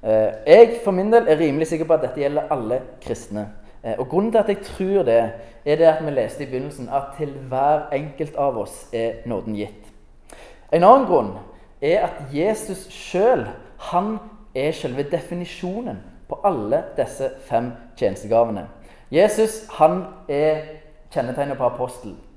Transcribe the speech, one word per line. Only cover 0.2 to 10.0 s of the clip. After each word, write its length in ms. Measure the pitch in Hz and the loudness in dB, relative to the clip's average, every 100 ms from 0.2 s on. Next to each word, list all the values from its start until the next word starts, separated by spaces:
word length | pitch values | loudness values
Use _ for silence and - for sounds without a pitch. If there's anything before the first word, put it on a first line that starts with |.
| 110 - - | 2 0 8
jeg 340 | 185 233 233 | 10 10 6
for 80 | - | -2
min 140 | 185 202 | 0 4
del 160 | 233 - | 4 4
er 120 | 156 | 2
rimelig 300 | 160 139 160 | 2 0 -2
sikker 180 | 160 160 | -2 2
på 80 | 160 | 2
at 80 | |
dette 160 | - - | 0 -2
gjelder 300 | 143 147 - | -2 -2 -2
alle 300 | 143 110 127 127 - | -4 -2 -4 -6 -18
kristne. 440 | - 113 - 104 107 - - - | -10 -10 -8 -10 -10 -14 -20 -14
Eh, 140 | 117 107 | -8 -6
og 100 | 127 | -2
grunnen 240 | 165 220 | 0 2
til 60 | 220 | 0
at 100 | 202 | 0
jeg 80 | 202 | -2
tror 400 | - - 190 196 190 | -6 -6 0 0 4
det, 140 | 190 185 - - - - | 4 2 -6 -18 -10 -2
er 140 | 151 | 4
det 80 | 165 | 6
at 160 | 156 | 4
vi 80 | 151 | -2
leste 300 | 139 107 - | -2 -2 -6
i 20 | 139 | -6
begynnelsen 440 | 127 143 147 120 | -6 -6 -10 -4
at 240 | 139 135 - | -4 -4 -8
til 160 | 147 139 131 | -8 -8 -8
hver 400 | 127 139 151 151 143 | 0 2 2 0 -6
enkelt 400 | 151 - 151 - | -6 -8 -8 -2
av 220 | 139 117 | -2 -2
oss 240 | 101 - - | -6 -10 -8
er 320 | 113 113 113 117 | -4 -4 -4 -6
nåden 300 | 104 110 104 | -6 -6 -6
gitt. 320 | 104 - - - | -8 -10 -20 -20